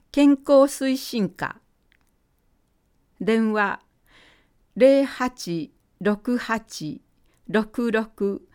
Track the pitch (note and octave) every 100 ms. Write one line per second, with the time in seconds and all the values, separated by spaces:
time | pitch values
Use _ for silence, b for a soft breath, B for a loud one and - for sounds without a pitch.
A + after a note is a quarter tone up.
0 | _ - C#4+ C#4 - C#4 C4+ - C4+ C4
1 | - A#3+ F#3+ - D3+ - _ _ _ _
2 | _ _ _ _ _ _ _ _ _ _
3 | _ - F#3 A3+ A3 G#3+ G3+ - _ _
4 | _ b b b b b _ - B3+ C#4
5 | C4+ - B3+ - - E3+ - _ _ -
6 | G3 G#3 - B3 - A3+ A3 - D3+ -
7 | _ _ _ _ - F#3 G#3+ - A#3 A3
8 | A3 - G3+ G3 -